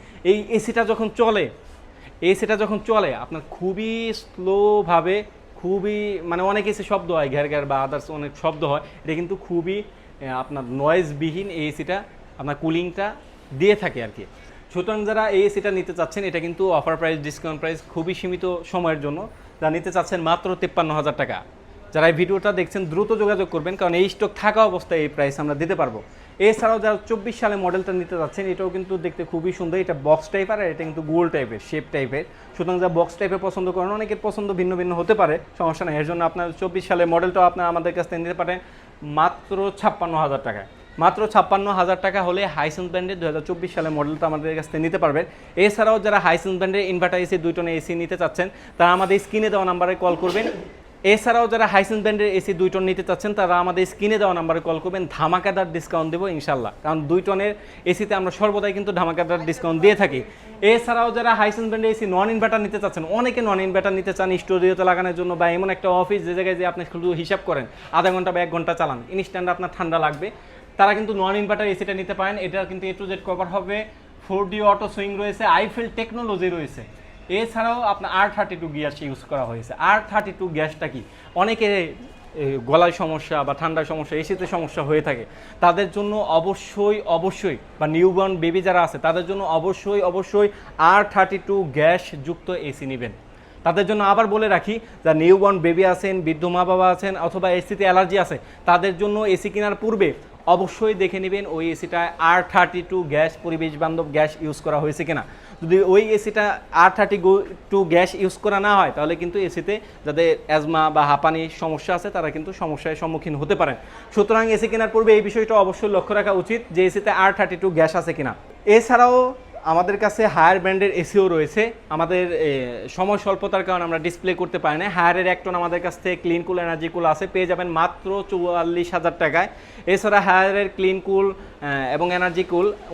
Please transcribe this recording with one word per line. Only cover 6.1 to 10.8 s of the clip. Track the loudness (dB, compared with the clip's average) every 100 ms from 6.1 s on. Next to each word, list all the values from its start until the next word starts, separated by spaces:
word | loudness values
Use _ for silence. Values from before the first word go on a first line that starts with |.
| -6
মানে, | -4 -2 0
অনেক | 0 -2
এসি | -4
শব্দ | -2 -4 0
হয়, | -2 0
ঘ্যার | 0 -2
ঘ্যার | -2 -2
বা | -2 -2
others | -4 -8 -10
অনেক | -10 -4
শব্দ | -4 -2
হয়, | -2 -2 -4 -14 -8
এটা | -6
কিন্তু | -4 -8
খুবই, | -4 -4 -2 -6 -8 -18 -20 -16
এ, | -8
আপনার | -8 -6 -8
নয়েজবিহীন | -8 -2